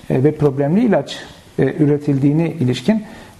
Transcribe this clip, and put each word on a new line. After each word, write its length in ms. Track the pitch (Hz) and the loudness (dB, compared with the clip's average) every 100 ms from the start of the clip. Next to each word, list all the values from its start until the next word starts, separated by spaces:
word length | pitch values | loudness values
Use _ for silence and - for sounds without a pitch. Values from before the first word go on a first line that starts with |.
| - | -4
e, 140 | 139 | 0
ve 100 | 143 | 2
problemli 500 | 151 147 135 143 185 | 2 0 0 0 2
ilaç, 340 | 247 247 - - - - - - | 2 2 -2 -10 -16 -20 -12 -2
e, 60 | |
üretildiğine 840 | 135 - 147 147 147 139 143 151 165 | -2 2 2 2 0 0 2 2 0
ilişkin 540 | 160 123 123 - 220 - - - - | -2 -2 -2 0 -2 -2 -18 -20 -2